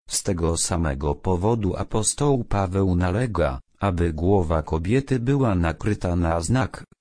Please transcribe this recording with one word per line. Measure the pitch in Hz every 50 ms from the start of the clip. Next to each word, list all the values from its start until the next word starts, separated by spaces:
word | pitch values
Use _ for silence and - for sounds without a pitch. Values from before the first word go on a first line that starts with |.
| _ -
Z | - - -
tego | 104 95 85 85 80 82
samego | 80 - - 92 85 85 78 69 67 71 73 71
powodu | - - 95 92 87 90 110 120 117 104 92 -
apostoł | - 101 - - 113 101 - - - 143 147 139 123 117
Paweł | - - 101 98 90 92 98 98 92 90
nalega, | 87 90 90 90 107 127 120 101 87 80 71 65 64 - _ _ _
aby | 101 101 90 85 85 85 78
głowa | 76 85 92 104 98 85 78 82 80 76
kobiety | - 80 82 82 90 117 135 135 - 131 123
była | 117 127 139 139 131 117 95
nakryta | 90 85 82 82 - - 107 104 - - 90 87
na | 90 85 82 82 85
znak, | 80 - 117 131 110 85 - - - - - _